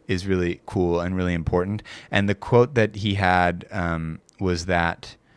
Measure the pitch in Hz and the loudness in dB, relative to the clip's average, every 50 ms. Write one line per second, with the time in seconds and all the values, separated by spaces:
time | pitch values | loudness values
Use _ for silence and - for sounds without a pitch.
0 | _ - 95 90 90 98 95 90 90 87 85 - _ - - 101 90 85 85 85 | _ -4 -4 -4 -2 0 0 0 0 0 -2 -6 _ -4 -2 0 2 2 2 0
1 | 87 90 92 92 90 90 87 85 78 - 90 90 90 98 104 104 - - - - | 0 -2 -2 -2 -2 0 -2 -2 -2 0 0 0 0 0 -4 -6 -8 -12 -20 -20
2 | - - - 101 101 101 101 - - - 123 120 123 139 143 117 107 101 - 104 | -8 -4 0 0 2 0 0 -2 0 4 4 4 4 4 4 0 0 0 0 -4
3 | 101 104 98 101 98 90 90 90 90 87 87 87 - - 110 98 87 85 82 80 | -2 -2 0 2 2 4 4 4 4 2 0 -2 -8 -10 -6 -4 -4 -2 -4 -4
4 | 80 80 80 - _ _ _ - 98 92 87 82 85 92 90 85 85 85 - - | -6 -8 -10 -12 _ _ _ -4 -2 -2 -2 -2 -2 0 0 0 0 0 -4 -6
5 | - - - - _ _ _ | -12 -20 -20 -20 _ _ _